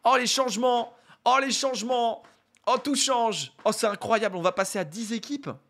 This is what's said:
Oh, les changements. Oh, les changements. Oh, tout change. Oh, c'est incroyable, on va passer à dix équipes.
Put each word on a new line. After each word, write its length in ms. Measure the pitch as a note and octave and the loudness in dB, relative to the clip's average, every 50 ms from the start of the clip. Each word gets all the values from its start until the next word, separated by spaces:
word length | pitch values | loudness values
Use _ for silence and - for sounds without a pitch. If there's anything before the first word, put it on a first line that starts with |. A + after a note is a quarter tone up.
| _ | _
Oh, 120 | A3+ C4 | 4 4
les 100 | B3+ B3 | 4 4
changements. 640 | A3 - C4+ C4 B3 F#3 G#3+ B3 B3+ B3 A#3+ A3 - - _ _ _ - _ _ | 2 0 0 0 0 0 0 2 2 2 2 0 -4 -10 _ _ _ -20 _ _
Oh, 140 | A#3+ B3+ C4+ | 4 4 4
les 100 | C4+ C4+ | 2 0
changements. 720 | A#3 - C#4 C4+ B3+ G3 G#3 B3 B3+ A#3+ A#3 A#3 G#3+ - - - _ _ _ _ _ _ _ | -2 -2 -2 -2 -2 -4 -4 -2 0 0 0 0 -2 -4 -12 -20 _ _ _ _ _ _ _
Oh, 100 | - B3 B3+ | 0 0 0
tout 140 | - C#4+ C#4 | 0 -2 0
change. 580 | - - C4+ C4 A#3+ A#3 A3+ G3 D#3 C#3+ - _ - - | 0 2 2 2 2 2 0 0 -2 -8 -10 _ -2 -2
Oh, 80 | - | -2
c'est 160 | G#3+ - - | 0 2 0
incroyable, 480 | G#3+ G3+ - - - A3+ G#3+ A3 G3+ F#3 | -2 -2 -4 0 0 0 2 0 -2 -4
on 60 | F3+ | 0
va 100 | E3+ F3+ | 0 0
passer 280 | F3+ - G3 F#3+ - G3+ | 2 2 -4 -2 -2 -4
à 40 | F3+ | -6
dix 300 | D3+ D#3 A3 A3+ G3+ A#3 | -6 -6 -10 -6 -6 -6
équipes. 360 | A3 - - C#4+ C#4+ C#4 D3+ A2+ - _ _ | -6 -6 -8 -10 -8 -8 -10 -12 -12 _ _